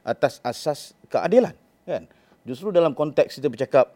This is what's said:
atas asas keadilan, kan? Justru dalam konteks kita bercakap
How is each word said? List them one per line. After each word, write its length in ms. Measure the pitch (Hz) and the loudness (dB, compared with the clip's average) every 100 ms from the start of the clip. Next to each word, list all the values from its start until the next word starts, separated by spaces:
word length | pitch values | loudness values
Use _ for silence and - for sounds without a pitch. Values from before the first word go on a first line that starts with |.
atas 380 | - 117 135 - | -6 -2 -2 -2
asas 540 | 123 120 156 143 - _ - | -10 -6 -6 -6 -12 _ -4
keadilan, 400 | 110 165 233 208 - _ _ | -2 4 2 2 -6 _ _
kan? 240 | - 147 - _ _ _ - | -10 -10 -10 _ _ _ -14
Justru 240 | 127 196 | -8 0
dalam 240 | 175 165 127 | 2 2 0
konteks 420 | 151 143 127 - | -2 0 0 -2
kita 140 | 139 | -6
bercakap 400 | 117 131 139 123 | -4 2 2 2